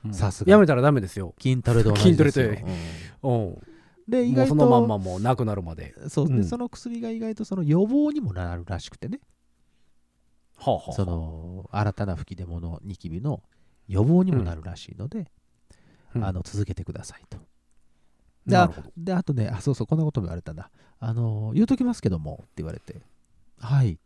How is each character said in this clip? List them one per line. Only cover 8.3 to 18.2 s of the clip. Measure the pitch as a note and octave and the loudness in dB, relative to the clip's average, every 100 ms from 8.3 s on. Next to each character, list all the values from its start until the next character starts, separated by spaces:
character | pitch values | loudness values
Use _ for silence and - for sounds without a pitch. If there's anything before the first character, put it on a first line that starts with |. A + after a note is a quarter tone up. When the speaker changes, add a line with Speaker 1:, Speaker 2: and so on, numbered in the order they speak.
Speaker 2:
な | F#2 F2 | -4 -6
る | F2 | -6
ら | F2 F2 | -8 -8
し | - | -8
く | - | -12
て | C#3 | -10
ね。 | C4 _ _ _ _ _ _ _ _ _ _ _ _ _ _ | -10 _ _ _ _ _ _ _ _ _ _ _ _ _ _
Speaker 1:
は | - | -2
あ | |
は | A2 | -2
あ | - | -4
は | |
あ。 | |
Speaker 2:
そ | - | -4
の、 | F2+ E2+ D#2+ D#2+ E2+ F#2 - | -2 -2 -6 -10 -14 -14 -8
新 | G2+ G#2 | -2 -2
た | - G2 | -2 -6
な | |
吹 | E2+ C#2+ F#2 | -6 -8 -12
き | |
出 | F2 | -8
物、 | E2+ E2+ E2+ | -8 -8 -10
ニ | G2+ F#2 | -12 -12
キ | F2 | -10
ビ | E2 | -6
の | C#3 C3 _ _ _ _ - | -6 -6 _ _ _ _ -4
予 | F#2+ | 2
防 | A#2+ F3 | 4 6
に | F#3 | 4
も | C#3 | 2
な | F2 | 0
る | E2 | -6
ら | F2 - | -10 -12
し | - | -16
い | - | -12
の | A#2 | -10
で、 | A3 D#3+ _ _ _ _ - _ _ _ | -10 -12 _ _ _ _ -20 _ _ _
Speaker 1:
う | A#2+ | -4
ん。 | |
う | |
ん。 | |
Speaker 2:
あ | G2+ | -4
の、 | F2+ | -4
続 | - G2+ | -6 -4
け | G#2 | -4
て | - | -6
く | E2+ | -8
だ | - | -12
さ | - - | -14 -20
い | _ | _
と。 | - - _ _ _ _ _ _ _ | -18 -20 _ _ _ _ _ _ _